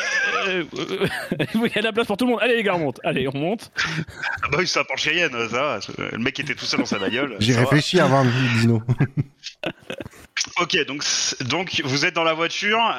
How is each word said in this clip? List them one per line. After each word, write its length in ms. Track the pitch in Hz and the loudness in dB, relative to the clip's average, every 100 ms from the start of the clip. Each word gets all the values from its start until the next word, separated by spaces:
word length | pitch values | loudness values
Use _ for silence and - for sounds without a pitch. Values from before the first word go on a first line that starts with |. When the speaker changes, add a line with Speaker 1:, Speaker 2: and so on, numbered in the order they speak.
| - - 784 - 196 | 0 0 0 0 0
Speaker 1:
Euh, 180 | 185 151 - | -2 -4 -6
euh, 280 | 156 160 190 - - | -6 -2 -2 -2 -6
<laughs> 60 | 156 143 226 | -4 0 0
oui, 120 | 233 | 0
il 40 | |
y 40 | 208 | 0
a 40 | |
de 40 | 220 | 0
la 40 | |
place 140 | 214 240 | 0 -2
pour 100 | 202 | 0
tout 80 | |
le 60 | 247 | 2
monde, 100 | 220 | 2
allez 160 | 233 233 | 2 2
les 60 | |
gars, 140 | 202 180 | 2 2
on 20 | |
monte, 220 | 143 - | 0 -2
allez, 240 | 170 151 131 | -2 0 0
on 80 | 139 | -2
monte. 340 | 160 226 - - 160 160 160 - - - | -2 -4 -6 -6 -4 -4 -6 -8 -8 -6
Speaker 2:
Ah 60 | - | -2
bah 60 | 147 | -2
oui, 60 | 185 | 0
c'est 140 | 156 | -2
un 40 | |
Porsche 260 | 135 135 151 | -2 -2 0
Cayenne, 220 | 165 165 120 113 | 0 0 0 -2
ça 80 | 120 | 0
va, 180 | 147 107 - - - | 0 -2 -6 -8 -6
le 40 | 107 | -2
mec 220 | 123 - | -2 -2
était 140 | 151 | -6
tout 100 | - | -6
seul 160 | 131 - | -2 -2
dans 60 | 120 | -2
sa 120 | 101 | -2
bagnole, 380 | 95 117 139 104 | 0 0 -2 0
Speaker 3:
J'ai 140 | 107 | 2
Speaker 2:
ça 60 | 117 | 4
va. 60 | 123 | 6
Speaker 3:
réfléchi 340 | 147 - 180 | 4 4 4
avant, 240 | 143 135 127 123 127 117 | 6 6 4 4 2 4
Dino. 220 | 117 113 117 | 4 4 2
<laughs> 60 | 123 143 - - _ - - - - - - - - - - - - | 0 2 0 -6 _ -18 -10 -10 -8 -14 -12 -12 -16 -10 -6 -4 -2
Speaker 2:
Ok, 240 | 175 180 131 | 0 2 0
donc, 160 | 143 | -2
c-, 340 | - - - - | -2 -2 -2 -4
donc 380 | 127 160 185 - | -2 -2 -2 -2
vous 220 | 135 139 175 | 0 0 2
êtes 80 | |
dans 100 | 170 | 2
la 80 | 165 | 2
voiture, 480 | 160 165 - 202 226 220 | 2 -2 0 0 2 2